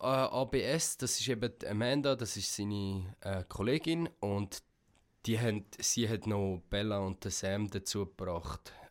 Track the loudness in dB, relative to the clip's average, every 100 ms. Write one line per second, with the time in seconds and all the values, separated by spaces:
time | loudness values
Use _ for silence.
0 | 2 4 4 2 2 2 2 2 0 0
1 | 0 0 0 0 -2 -2 -2 0 2 4
2 | 4 2 0 -2 -2 -2 0 0 0 -2
3 | -4 -6 -4 -4 -4 -2 0 2 2 0
4 | -2 -2 -2 0 -2 -8 -16 _ _ _
5 | _ _ -2 2 2 0 -4 -4 0 2
6 | 2 0 0 2 2 0 -2 0 0 0
7 | 0 -2 -4 -2 0 0 0 -2 -2 -2
8 | -2 -4 -4 -4 -4 -8 -12 -18 -10